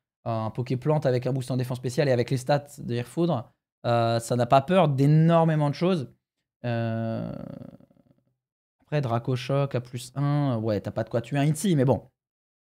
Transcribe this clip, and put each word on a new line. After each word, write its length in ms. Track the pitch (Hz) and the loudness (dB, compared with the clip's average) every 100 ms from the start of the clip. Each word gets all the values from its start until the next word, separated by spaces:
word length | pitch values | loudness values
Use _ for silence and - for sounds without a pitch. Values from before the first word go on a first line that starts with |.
| _ _ 120 | _ _ -6
euh, 40 | |
un 180 | 113 110 | -4 -4
poké 260 | - 123 127 | -6 -4 -4
plante 280 | 147 151 143 | 0 0 2
avec 200 | 127 127 | 0 0
un 80 | |
boost 160 | 135 123 | -4 -4
en 80 | 127 | -4
défense 200 | 127 123 | -4 -6
spéciale 320 | 127 127 143 | -6 -2 2
et 20 | |
avec 180 | 123 117 | 2 0
les 80 | 135 | -2
stats 280 | 127 143 - - | 0 -2 -2 -14
de 160 | - | -6
Irfoudre, 580 | 120 120 - 170 131 - _ _ _ 120 | -6 -6 -2 -2 -2 -6 _ _ _ -2
euh, 340 | 117 117 117 | 2 2 0
ça 160 | - 123 | -2 -2
n'a 100 | 117 | 4
pas 160 | 135 | 4
peur 280 | - 185 156 | 4 4 4
d'énormément 800 | 131 143 156 165 165 165 156 147 | 4 4 6 6 6 4 2 0
de 60 | 139 | 0
choses. 360 | 175 180 120 _ _ _ _ _ 123 | 0 0 -4 _ _ _ _ _ -4
Euh... 640 | 117 117 113 113 113 113 - - - - - _ _ _ _ _ _ _ _ _ _ | -2 -2 -4 -4 -6 -6 -10 -12 -14 -16 -20 _ _ _ _ _ _ _ _ _ _
Après, 200 | - 151 | -6 -4
Draco 340 | 131 117 120 127 | 0 -2 -2 -4
Choc 400 | - 139 139 123 | -2 -2 0 -4
à 60 | |
plus 300 | 123 123 - - | -6 -12 -12 -4
un, 420 | 143 147 143 117 | 0 0 0 -2
ouais, 240 | 110 101 | 0 -2
t'as 100 | 104 | -4
pas 120 | 107 | -6
de 60 | 113 | -4
quoi 120 | 120 | -4
tuer 160 | - 143 | -4 -2
un 100 | 147 | 0
Inti, 280 | 151 202 156 | 0 2 2
mais 100 | 139 | 4
bon, 240 | 110 - _ _ _ _ _ | 2 -2 _ _ _ _ _